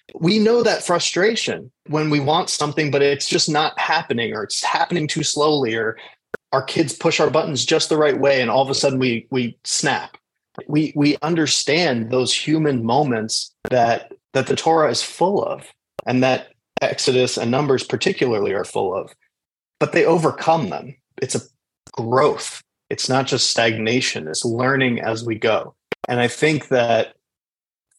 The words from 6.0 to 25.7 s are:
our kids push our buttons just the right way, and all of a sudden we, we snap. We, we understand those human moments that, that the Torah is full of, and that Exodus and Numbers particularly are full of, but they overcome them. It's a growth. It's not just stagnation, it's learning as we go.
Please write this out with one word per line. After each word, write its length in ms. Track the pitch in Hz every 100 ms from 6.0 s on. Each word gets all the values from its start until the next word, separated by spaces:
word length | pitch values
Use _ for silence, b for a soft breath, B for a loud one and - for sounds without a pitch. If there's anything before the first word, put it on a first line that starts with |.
| B B _ - -
our 120 | 131
kids 300 | - 180 151
push 260 | - 165 156
our 100 | 151
buttons 360 | 143 165 131 -
just 240 | 160 -
the 80 | 156
right 220 | 151 131
way, 220 | 139 135
and 80 | 120
all 100 | 123
of 80 | 135
a 60 | 131
sudden 240 | 139 131
we, 260 | 127 117 -
we 280 | 131 120 -
snap. 540 | - - 151 123 - - _ _ _ - -
We, 240 | 151 151 151
we 200 | 143 143
understand 880 | 151 170 147 - - 156 170 120 113
those 220 | 127 123
human 500 | - - 156 151 127
moments 720 | 113 127 151 113 110 - - _ -
that, 420 | 104 117 117 - - _
that 140 | 135 -
the 80 | 135
Torah 340 | 160 160 151
is 100 | 120
full 420 | - - 175 202
of, 220 | - - - _ _ - 113
and 160 | 127
that 260 | 131 123 - _ _ -
Exodus 560 | 131 - - 127 123 -
and 140 | 117
Numbers 320 | 131 143 127
particularly 680 | - 107 190 196 131 107 98
are 140 | 98 -
full 280 | 110 98
of, 200 | 92 - _ _ _ _ _ _ -
but 140 | 147
they 100 | 170
overcome 640 | 151 170 156 - - 165 104
them. 260 | 71 131 - _ -
It's 140 | 127 -
a 60 | - _ _ _ -
growth. 680 | - 113 127 143 - - - _ _ -
It's 180 | - -
not 200 | 131 131
just 220 | 127 -
stagnation, 800 | - 117 113 110 123 131 - 78
it's 160 | 78
learning 560 | 123 117 127 135 131 117
as 240 | 110 113
we 120 | 117 110
go. 400 | 117 104 -